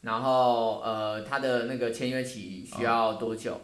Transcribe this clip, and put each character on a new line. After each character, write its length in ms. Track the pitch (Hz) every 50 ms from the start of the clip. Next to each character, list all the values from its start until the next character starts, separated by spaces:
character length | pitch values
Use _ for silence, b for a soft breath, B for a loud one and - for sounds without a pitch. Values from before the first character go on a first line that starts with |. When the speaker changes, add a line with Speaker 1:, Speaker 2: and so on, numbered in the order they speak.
Speaker 1:
然 200 | - 117 110 113
后， 580 | 127 135 131 127 127 123 120 117 113 113 107 -
呃， 400 | - 113 110 107 107 107 107 107
它 180 | 107 - 139 139
的 240 | 135 131 123 120 117
那 120 | 123 131 120
个 120 | 120 117
签 180 | 113 - 131 123
约 140 | 131 131
期 420 | 127 127 - 110 95 90 95 90 87
需 200 | - - 107 117
要 300 | 117 117 117 113 110 107
多 200 | - 117 113 113
久。 200 | 110 - 117 -
Speaker 2:
哦。 60 | -